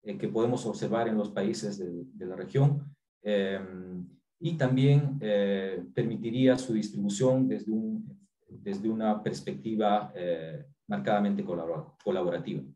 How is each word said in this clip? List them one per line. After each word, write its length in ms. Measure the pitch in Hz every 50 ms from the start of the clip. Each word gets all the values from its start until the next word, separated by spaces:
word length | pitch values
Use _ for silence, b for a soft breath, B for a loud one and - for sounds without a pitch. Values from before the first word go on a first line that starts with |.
| _
eh, 140 | 110 101
que 120 | 98 107 104
podemos 360 | 101 113 117 123 127 110 -
observar 420 | 110 101 - 110 95 107 113 113 113
en 100 | 110 107
los 100 | 101 101
países 480 | - 101 98 107 117 - 107 104 98 98
de, 120 | 90 87 87 85 87 - -
de 120 | 104 90
la 100 | 90 92
región. 600 | 92 95 98 - 135 139 147 143 139 - - - _ _ _ _ _ _
Em, 800 | 104 104 101 98 95 98 95 95 92 92 92 90 92 92 90 90 - - _ _ _ _ _
y 200 | - 165 170 -
también, 580 | - 127 131 127 135 143 143 147 143 139 - - 107
eh, 600 | 107 104 101 101 98 98 98 95 95 92 90 87 - -
permitiría 640 | - 113 110 113 101 107 113 113 127 131 131 127 127
su 160 | - - 113
distribución 760 | 107 104 - - 101 101 101 101 - 127 131 131 131 131 107
desde 240 | 107 104 - 110 110
un, 460 | 110 110 110 110 107 - - - - _ _ _ _ _
desde 440 | _ 101 - 101 101 98 98 104 110
una 320 | 110 110 110 110 107 104 -
perspectiva, 920 | - - - - - 98 - - 113 110 107 110 104 104 104 101 - -
eh, 520 | 95 87 87 85 80 80 80 78 73 71 - - _ _
marcadamente 560 | - 104 101 98 107 107 104 104 101 98 98 98
colabor-, 520 | 92 87 85 80 82 82 78 78 - - _ -
colaborativa. 580 | 104 92 92 90 87 85 85 - - 69 73 67 69 -